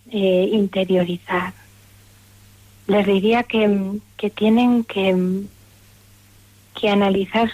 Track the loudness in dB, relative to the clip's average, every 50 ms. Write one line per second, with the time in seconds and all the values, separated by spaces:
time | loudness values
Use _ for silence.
0 | _ -10 -4 -2 0 2 2 2 2 2 0 0 0 0 -2 -2 -2 0 0 0
1 | 0 0 -4 -8 -8 -6 -6 -6 -6 -6 -10 -14 -20 -20 -20 -20 -20 -20 -20 -20
2 | -20 -20 -20 -20 -20 -20 -20 -20 -20 -20 -20 -20 -20 -20 -20 -10 -4 -2 0 0
3 | 2 2 2 2 2 2 0 0 -2 -2 -2 0 2 2 2 0 -2 -4 -6 -8
4 | -10 -14 _ -8 -8 -8 -4 0 2 2 4 4 4 4 2 2 0 -2 -4 -2
5 | 0 0 2 0 0 0 -2 -4 -6 -10 -16 -20 -20 -20 _ _ _ -20 -20 -20
6 | _ -20 -20 -20 _ _ _ -20 -20 -20 _ _ _ _ -10 -6 -2 0 0 2
7 | 2 2 0 0 -2 -2 -2 -2 -2 -2